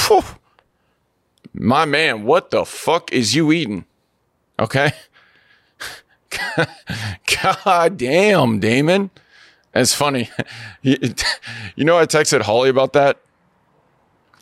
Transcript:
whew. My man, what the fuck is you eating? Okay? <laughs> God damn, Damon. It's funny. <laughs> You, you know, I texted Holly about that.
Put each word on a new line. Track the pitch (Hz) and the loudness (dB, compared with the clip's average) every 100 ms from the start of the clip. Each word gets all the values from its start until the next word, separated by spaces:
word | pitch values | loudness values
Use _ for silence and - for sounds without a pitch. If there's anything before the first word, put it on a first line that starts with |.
| - | 2
whew. | 403 - - _ _ _ _ _ _ _ _ _ _ - - | 2 0 -12 _ _ _ _ _ _ _ _ _ _ -18 -6
My | 104 139 160 | 0 2 2
man, | 143 160 113 | 0 0 -2
what | 107 170 - | 0 0 2
the | 110 82 | -2 -2
fuck | - - 165 - | -6 -2 -2 0
is | 117 113 135 | -2 0 0
you | 156 | 2
eating? | 165 131 101 - _ _ _ _ _ _ - | 0 -2 -8 -12 _ _ _ _ _ _ -6
Okay? | 113 135 143 - - _ _ _ _ _ _ - - - _ _ - | -4 0 0 -2 -14 _ _ _ _ _ _ -18 -18 -18 _ _ -14
<laughs> | - - - - - - 113 110 92 - - | -10 -8 -4 -6 -6 -12 -10 -8 -8 -4 -2
God | 190 180 202 175 165 180 | 0 -2 0 2 2 0
damn, | 123 160 208 190 127 107 | -2 2 2 2 2 0
Damon. | 104 123 151 190 196 _ _ _ - _ _ | 0 2 2 2 0 _ _ _ -20 _ _
It's | - 127 | -2 0
funny. | - 147 135 113 - | 0 -2 -2 -4 -8
<laughs> | - 117 113 - 135 | -12 -12 -18 -6 0
You, | 139 123 - - - - 117 104 - | 2 0 -2 -6 -8 -12 -16 -14 -4
you | 143 | 2
know, | 170 | 4
I | 160 | 4
texted | 156 151 139 | 2 2 0
Holly | 104 113 131 | 2 2 2
about | 131 131 | 2 2
that. | 143 139 - _ _ _ _ _ _ _ _ _ _ _ _ | 2 2 0 _ _ _ _ _ _ _ _ _ _ _ _